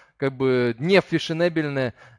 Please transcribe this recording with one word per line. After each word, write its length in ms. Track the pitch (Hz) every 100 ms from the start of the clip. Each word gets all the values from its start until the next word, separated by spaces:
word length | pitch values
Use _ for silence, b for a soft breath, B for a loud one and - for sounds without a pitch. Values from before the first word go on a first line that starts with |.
| b _
как 200 | 135 131
бы, 380 | 131 127 120 113
не 200 | 160 190
фешенебельное, 920 | - 165 - 160 175 160 147 139 127
э, 20 | b b